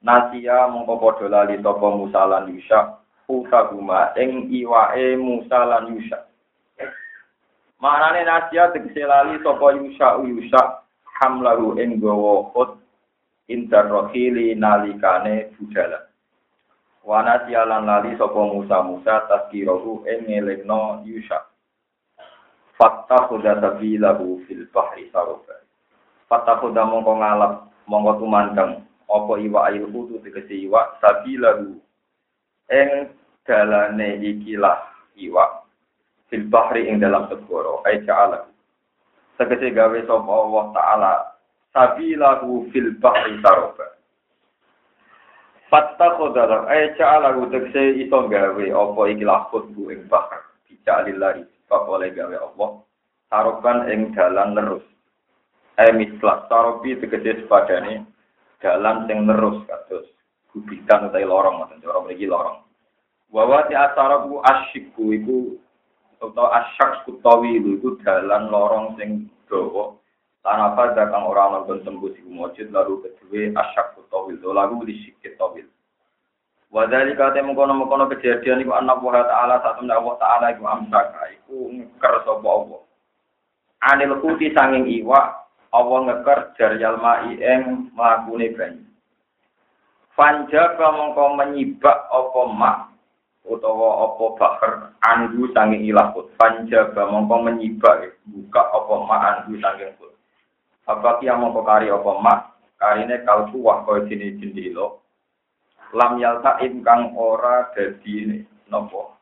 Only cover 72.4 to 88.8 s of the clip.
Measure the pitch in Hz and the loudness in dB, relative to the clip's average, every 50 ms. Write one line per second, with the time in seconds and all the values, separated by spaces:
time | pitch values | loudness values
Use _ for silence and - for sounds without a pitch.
72.4 | 87 90 - - 107 104 101 98 92 95 98 98 - - - _ _ 95 101 107 | -12 -12 -12 -14 -16 -4 -2 0 0 0 -2 -8 -10 -16 -20 _ _ _ -6 -6
73.4 | 107 104 104 - - - - 104 98 - - 95 - _ 90 95 95 92 85 80 | -6 -4 -4 -4 -4 -4 -4 -6 -6 -6 -8 -20 -18 _ -8 -8 -8 -8 -14 -10
74.4 | 87 92 98 101 98 98 117 120 113 107 104 104 104 - _ _ _ - - _ | -8 -4 -2 -2 -2 -2 -4 -8 -10 -12 -14 -14 -18 -20 _ _ _ -20 -10 _
75.4 | - - - - - _ _ _ _ _ _ _ _ _ _ _ _ _ _ _ | -8 -8 -8 -12 -20 _ _ _ _ _ _ _ _ _ _ _ _ _ _ _
76.4 | _ _ _ _ _ _ - 110 113 110 123 131 135 139 143 139 135 135 135 139 | _ _ _ _ _ _ -2 -2 0 2 2 0 0 0 2 2 2 2 2 0
77.4 | 139 139 139 139 139 139 139 135 131 120 135 139 139 135 139 - - 123 120 120 | -2 -2 0 0 2 2 2 -2 0 0 2 0 0 0 -2 -2 0 0 0 0
78.4 | - 131 127 127 131 123 - 120 127 131 127 127 131 127 123 123 120 120 117 117 | 0 0 0 0 0 -2 -2 -2 2 2 0 0 0 0 2 2 2 2 2 2
79.4 | 123 123 127 123 123 117 113 - 123 123 113 113 117 120 120 - 117 - 120 120 | 2 2 2 0 0 -2 -6 -6 -4 -2 -2 -2 -2 -2 -4 -2 2 2 2 2
80.4 | 120 117 113 104 110 - - - 110 104 110 104 101 - - 78 - - - _ | 2 0 -2 -4 -6 -6 -6 -6 -6 -2 0 0 0 0 -6 -12 -14 -14 -14 _
81.4 | _ _ 135 131 127 - 123 127 117 104 _ _ - 104 104 - - 113 107 107 | _ _ -12 -12 -12 -10 -12 -14 -16 -18 _ _ 0 0 0 0 -2 -4 -4 -2
82.4 | - - - - - - - - _ _ _ _ _ _ _ _ _ _ _ _ | -2 0 0 0 -2 -6 -14 -20 _ _ _ _ _ _ _ _ _ _ _ _
83.4 | _ _ _ _ _ _ _ _ 120 131 139 139 143 139 139 - 156 160 160 156 | _ _ _ _ _ _ _ _ 2 2 2 2 2 -2 -2 -2 -2 -2 -2 0
84.4 | 156 151 156 156 135 131 131 127 131 127 120 113 110 117 131 139 - - - - | -2 0 2 2 4 4 2 0 0 0 -2 -4 0 4 4 4 4 2 -4 -14
85.4 | - _ _ _ _ _ - 120 123 123 131 131 131 123 120 120 120 139 143 - | -20 _ _ _ _ _ 2 2 2 4 2 0 0 -2 -4 -2 2 2 2 2
86.4 | - - - - 113 107 110 110 113 110 113 113 117 117 117 117 117 117 - - | 2 -8 -2 0 0 0 0 0 -2 -2 -2 0 2 2 2 2 -2 -8 -8 -4
87.4 | 120 123 127 131 131 127 127 123 123 - _ 117 117 117 113 110 113 113 113 117 | 0 2 2 2 0 -4 -6 -8 -8 -12 _ 0 2 2 2 2 -2 -8 -6 -4
88.4 | 117 113 113 110 92 - - - | -4 -6 -4 -6 -10 -10 -10 -18